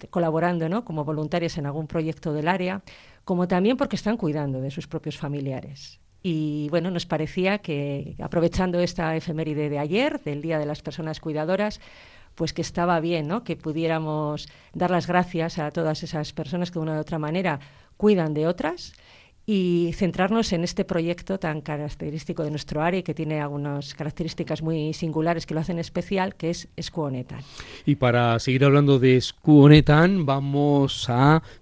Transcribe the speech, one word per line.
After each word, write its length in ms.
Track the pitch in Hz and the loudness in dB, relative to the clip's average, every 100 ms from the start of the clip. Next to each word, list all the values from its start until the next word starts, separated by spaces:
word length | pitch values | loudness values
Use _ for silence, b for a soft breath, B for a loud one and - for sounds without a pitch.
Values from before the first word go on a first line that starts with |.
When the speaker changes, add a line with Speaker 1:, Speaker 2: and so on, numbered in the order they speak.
| - | -6
Speaker 1:
colaborando, 580 | 185 165 160 175 175 160 | -2 0 2 0 0 -2
¿no? 160 | 208 240 | -4 -4
como 180 | 156 | -6
voluntarias 540 | 147 151 151 175 165 170 | -4 -4 -2 -2 -2 -4
en 80 | 143 | -6
algún 220 | 147 156 | -6 -4
proyecto 440 | 170 160 156 170 | -4 -4 -4 -4
del 160 | 151 156 | -2 0
área, 360 | 185 180 190 b b b b - | 0 -2 -6 b b b b -4
como 220 | 180 180 | -2 2
también 280 | 185 202 254 | 2 2 2
porque 200 | 277 - | -2 -2
están 220 | 208 226 | -4 -2
cuidando 440 | 165 151 143 131 | -2 -2 -4 -4
de 80 | 135 | -6
sus 160 | 139 - | -8 -10
propios 320 | 160 156 - | -8 -8 -8
familiares. 800 | 147 143 139 131 - 139 - - _ _ 185 | -8 -6 -6 -8 -10 -18 -20 -20 _ _ -4
Y, 440 | 156 151 147 147 | -2 -2 -4 -2
bueno, 200 | 170 180 | -2 -2
nos 160 | 175 - | -4 -4
parecía 520 | 156 156 - 185 202 | -4 -2 -2 0 -2
que, 580 | - 143 143 139 - - | -4 -4 -4 -6 -8 -10
aprovechando 600 | - 175 170 170 185 175 | -4 0 0 2 0 0
esta 340 | 175 175 160 160 | -2 -2 -4 -4
efeméride 500 | 180 156 156 151 151 | -4 -4 -4 -2 -2
de 100 | 143 | -2
ayer, 440 | 147 196 285 302 | -2 0 0 -4
del 180 | 156 143 | -6 -6
Día 160 | 160 156 | -4 -2
de 80 | 147 | -2
las 160 | 151 | -6
Personas 380 | - 143 156 156 | -8 -8 -8 -6
Cuidadoras, 640 | 160 156 156 190 208 - b b b b b - | -6 -4 -2 0 -2 -6 b b b b b -6
pues 180 | 160 | -6
que 80 | - | -4
estaba 400 | 165 - 175 170 | -6 -2 0 2
bien, 260 | 165 170 147 | 0 -2 -2
¿no? 160 | 170 | -4
que 140 | 170 156 | -6 -6
pudiéramos 920 | 156 156 165 160 156 151 151 147 - b b | -4 -2 -2 -2 -2 -4 -4 -6 -10 b b
dar 160 | - 180 | -4 0
las 160 | 180 151 | 0 2
gracias 540 | 180 175 165 165 165 | 0 0 -2 -4 -4
a 100 | 151 | -6
todas 300 | 170 160 151 | -2 -2 -4
esas 300 | 156 156 147 | -6 -6 -6
personas 400 | - 151 175 175 | -8 -6 -4 -4
que 80 | 170 | -4
de 40 | |
una 120 | 156 156 | -4 -4
u 60 | |
otra 180 | 151 165 | -4 -4
manera 400 | 151 175 185 139 b b b _ | -4 -2 -2 -4 b b b _
cuidan 360 | 208 196 160 | 4 4 2
de 140 | 151 160 | 0 0
otras 460 | 175 294 349 - b b b b _ - | 0 -4 -6 -12 b b b b _ -2
y 460 | 202 180 175 170 151 | 0 2 2 0 0
centrarnos 560 | 185 175 190 175 170 | -2 0 0 2 0
en 100 | 170 | -2
este 220 | 175 - 185 | -2 -4 -2
proyecto 540 | 175 165 175 - 190 | -2 -2 -4 -6 -4
tan 200 | 160 151 | -4 -6
característico 840 | 143 151 147 - 160 151 - 160 151 | -6 -6 -6 -8 -8 -8 -8 -6 -4
de 60 | |
nuestro 300 | 151 - 151 | -6 -6 -2
área 200 | 165 185 | 0 0
y 20 | |
que 100 | 180 | -4
tiene 280 | 151 156 156 | -6 -4 -4
algunas 520 | 147 143 143 143 139 | -4 -4 -4 -6 -8
características 680 | - 147 - 165 - 160 - | -8 -8 -6 -6 -6 -6 -4
muy 320 | 160 165 151 | -2 -2 -2
singulares 520 | 151 165 156 160 165 - | -4 -4 0 0 0 -2
que 100 | 160 | -4
lo 40 | |
hacen 180 | 160 170 | -2 -4
especial, 580 | 165 - 175 190 185 - | -4 -6 -4 -2 -2 -4
que 160 | 165 | -4
es 180 | 170 - - | -4 -8 -12
Eskuonetan. 640 | - 170 147 131 127 120 - B B B - | -8 -4 -4 -4 -8 -12 -16 B B B 0
Speaker 2:
Y 100 | 139 | 2
para 440 | 123 120 120 117 | 4 4 4 2
seguir 240 | 131 127 | 2 4
hablando 340 | 139 143 143 135 | 6 6 6 6
de 200 | 131 127 | 6 6
Eskuonetan, 1080 | - - - 151 143 151 151 151 175 196 139 | 2 -2 8 10 12 12 10 6 6 4 0
vamos 840 | 139 139 143 147 143 135 - - | 0 0 2 4 4 2 0 -2
a, 340 | 120 139 156 b b | 4 6 6 b b